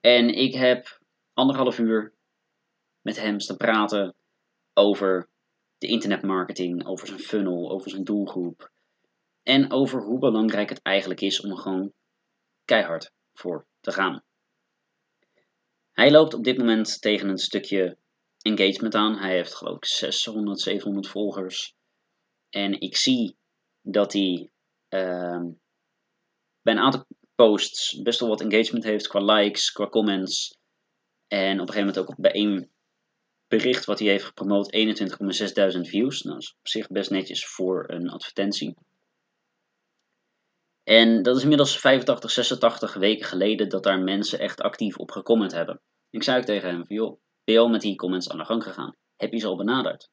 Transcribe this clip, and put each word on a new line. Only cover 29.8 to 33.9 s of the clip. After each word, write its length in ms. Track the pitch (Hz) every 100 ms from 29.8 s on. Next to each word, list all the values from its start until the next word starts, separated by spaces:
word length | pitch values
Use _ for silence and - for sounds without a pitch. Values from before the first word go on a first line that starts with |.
| 101
comments. 680 | 117 104 98 92 - - _ _ _ _ _ _ _ _
En 260 | 101 95
op 140 | 98 90
een 60 |
gegeven 60 | 107
moment 180 | 98 95
ook 120 | 90
op, 60 | -
bij 140 | 95
één 400 | 98 104 98 90 _ _ _ _ _ _ _ _
bericht 380 | 110 123 120
wat 140 | -